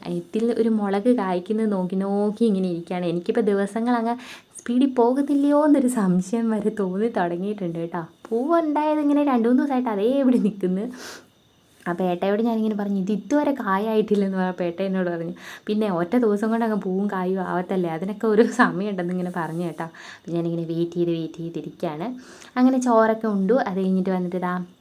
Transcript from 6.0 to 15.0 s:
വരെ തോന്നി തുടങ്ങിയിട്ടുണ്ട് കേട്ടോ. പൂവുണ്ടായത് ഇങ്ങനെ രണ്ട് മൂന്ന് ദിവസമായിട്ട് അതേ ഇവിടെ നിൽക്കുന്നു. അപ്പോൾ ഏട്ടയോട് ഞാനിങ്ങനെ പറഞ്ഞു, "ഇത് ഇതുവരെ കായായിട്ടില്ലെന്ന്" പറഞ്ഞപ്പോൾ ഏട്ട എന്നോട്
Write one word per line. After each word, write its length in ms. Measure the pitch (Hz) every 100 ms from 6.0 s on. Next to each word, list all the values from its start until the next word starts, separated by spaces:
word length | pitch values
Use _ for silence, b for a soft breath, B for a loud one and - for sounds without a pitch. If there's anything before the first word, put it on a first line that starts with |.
| 190 180 180 233 226
വരെ 200 | 220 214 208
തോന്നി 300 | 185 190 233
തുടങ്ങിയിട്ടുണ്ട് 680 | 233 175 175 202 208 175 165
കേട്ടോ. 260 | 170 175 160 _ -
പൂവുണ്ടായത് 720 | 226 277 339 320 294 302 302
ഇങ്ങനെ 240 | 285 285
രണ്ട് 240 | 294 247 226
മൂന്ന് 140 | 254
ദിവസമായിട്ട് 280 | 277 254 254
അതേ 300 | 202 220 277
ഇവിടെ 160 | 262 240
നിൽക്കുന്നു. 460 | 196 - 180 185 240 B B B - _ _ _ _ _ -
അപ്പോൾ 140 | 175
ഏട്ടയോട് 380 | 185 175 196 208
ഞാനിങ്ങനെ 320 | 233 220 220
പറഞ്ഞു, 260 | 208 202 196
"ഇത് 120 | 185
ഇതുവരെ 400 | 208 - 294 294
കായായിട്ടില്ലെന്ന്" 840 | 277 208 190 220 220 214 202 196 190
പറഞ്ഞപ്പോൾ 260 | 185 180
ഏട്ട 180 | 175 170
എന്നോട് 280 | 196 190